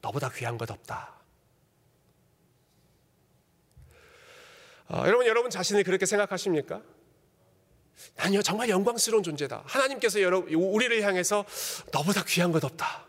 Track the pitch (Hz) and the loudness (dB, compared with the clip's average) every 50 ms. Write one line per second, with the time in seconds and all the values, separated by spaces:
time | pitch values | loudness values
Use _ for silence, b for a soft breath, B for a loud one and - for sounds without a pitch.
0 | - - 104 143 139 127 - - 120 117 120 117 117 110 104 - _ - - - | -10 -6 -6 -6 -6 -6 -8 -6 -6 -6 -6 -6 -8 -8 -10 -14 _ -12 -12 -12
1 | - - - - _ _ _ _ _ _ _ _ _ _ _ _ _ _ _ _ | -12 -14 -20 -20 _ _ _ _ _ _ _ _ _ _ _ _ _ _ _ _
2 | _ _ _ _ _ _ _ _ _ _ _ _ _ _ _ _ _ _ _ _ | _ _ _ _ _ _ _ _ _ _ _ _ _ _ _ _ _ _ _ _
3 | _ _ _ _ _ _ _ _ _ _ _ _ _ _ _ - B B B B | _ _ _ _ _ _ _ _ _ _ _ _ _ _ _ -20 B B B B
4 | B B B B B B B B B B B B B B B B B - - - | B B B B B B B B B B B B B B B B B -6 -4 0
5 | 131 151 208 240 247 233 220 240 240 247 240 185 180 - 202 202 190 175 185 185 | 2 2 4 4 4 4 4 2 0 0 -4 -4 -4 0 2 2 2 2 2 0
6 | 196 180 208 202 208 196 202 175 - 202 170 151 135 - 170 214 - - - _ | 2 0 2 0 0 0 -2 -4 -2 0 0 0 -2 -4 -10 -12 -14 -20 -20 _
7 | _ _ _ _ _ _ _ _ _ _ _ _ _ _ _ _ _ _ B B | _ _ _ _ _ _ _ _ _ _ _ _ _ _ _ _ _ _ B B
8 | B B B - - 180 196 196 208 - 175 220 247 233 196 185 202 240 233 226 | B B B -4 -2 0 2 2 2 0 -2 -2 0 2 2 2 2 2 2 0
9 | - 226 220 220 196 175 156 139 147 131 120 - - 135 - 262 269 269 277 233 | 0 2 2 0 0 0 -4 -4 -4 -6 -6 -10 -10 -4 0 0 0 0 0 0
10 | 240 220 180 208 196 180 180 190 180 - 151 160 180 190 196 220 254 247 233 220 | -2 0 2 4 4 4 4 2 0 0 0 2 2 2 2 2 2 4 2 2
11 | 208 202 190 185 175 - 208 208 196 B B B B B B B B B - - | 2 2 0 0 0 0 0 0 -2 B B B B B B B B B -4 -2
12 | 151 175 196 196 180 - - 165 175 175 165 160 143 131 - - - - - - | 0 2 0 0 0 0 0 2 2 2 2 2 0 -2 -6 -6 -6 -6 -6 -8
13 | - | -16